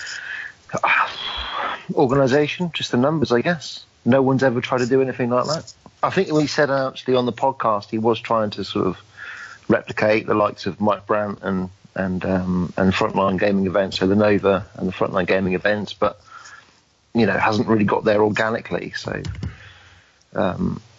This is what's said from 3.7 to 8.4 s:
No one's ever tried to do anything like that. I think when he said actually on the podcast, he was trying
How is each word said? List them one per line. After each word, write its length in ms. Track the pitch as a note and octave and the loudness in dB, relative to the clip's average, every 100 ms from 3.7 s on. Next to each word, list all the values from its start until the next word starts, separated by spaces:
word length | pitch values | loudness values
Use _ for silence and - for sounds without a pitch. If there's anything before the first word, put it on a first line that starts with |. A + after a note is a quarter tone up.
| - - _ | -14 -18 _
No 180 | A#2+ C3+ | 2 4
one's 200 | C3 C3+ | 4 4
ever 180 | C3 A#2+ | 2 2
tried 180 | - B2+ | 0 0
to 80 | A#2+ | 2
do 140 | C3+ | 2
anything 280 | C3 A#2+ A#2+ | 2 0 0
like 160 | B2 B2 | 0 0
that. 260 | D#3 - - - _ | -4 -8 -20 -20 _
I 80 | C#3 | -2
think 220 | F3+ E3+ | 0 2
when 100 | D3+ | 2
he 40 | C#3+ | 2
said 220 | - C#3+ | 2 2
actually 440 | C3+ C3 - - | 2 -2 -4 0
on 120 | B2+ B2 | 2 2
the 60 | |
podcast, 580 | A2 C3+ - A2+ G#2 - | 0 -2 0 0 0 -2
he 80 | A2 | 0
was 200 | A#2 A2 | 0 0
trying 300 | - A2+ | 0 0